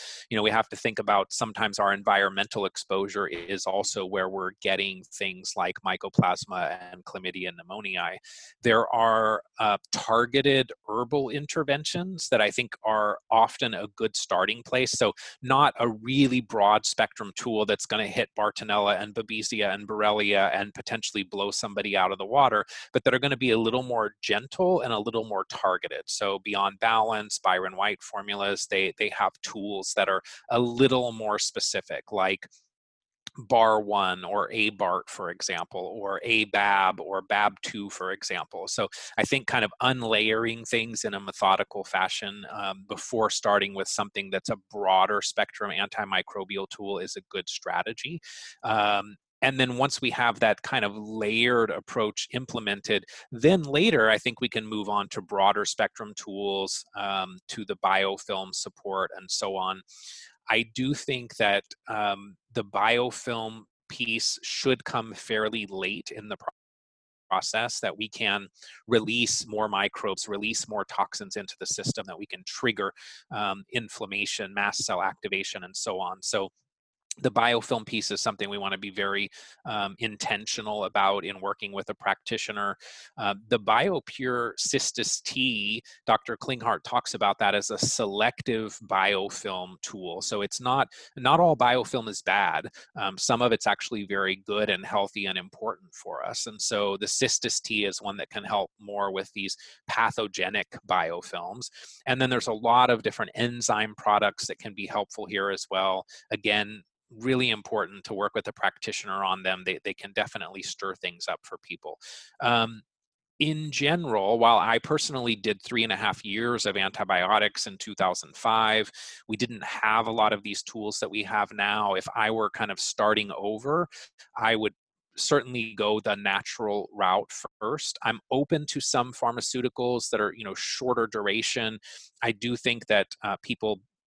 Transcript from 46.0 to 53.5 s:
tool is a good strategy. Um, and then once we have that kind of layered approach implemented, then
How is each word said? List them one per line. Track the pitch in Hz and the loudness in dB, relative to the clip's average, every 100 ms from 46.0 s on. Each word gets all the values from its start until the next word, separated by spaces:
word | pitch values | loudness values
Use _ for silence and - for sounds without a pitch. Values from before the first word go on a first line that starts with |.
| 101 92 - 104 95 98 95 | -2 -2 -2 -8 -8 -6 -8
tool | - 98 98 | -8 -6 -6
is | 92 98 | -6 -10
a | - | -10
good | 98 87 | -8 -8
strategy. | - 90 87 101 110 - 170 - - - - | -8 -4 -2 -4 -6 -10 -12 -12 -18 -18 -8
Um, | 110 110 104 101 101 101 _ _ | 0 2 4 2 -2 -12 _ _
and | 131 135 | 0 2
then | 127 123 | 0 2
once | 135 - | 0 0
we | 127 | -2
have | 117 120 98 | 0 0 4
that | 113 104 | 4 4
kind | - 131 | 0 0
of | 104 104 | 0 -2
layered | 107 110 104 113 120 123 110 | -8 -4 0 2 4 4 2
approach | 87 - 123 107 - - | -2 -4 -2 -2 -2 -6
implemented, | 123 131 117 104 101 - 104 - - - | -6 -6 -4 -4 -4 0 -2 -2 -12 -14
then | 117 143 | 4 6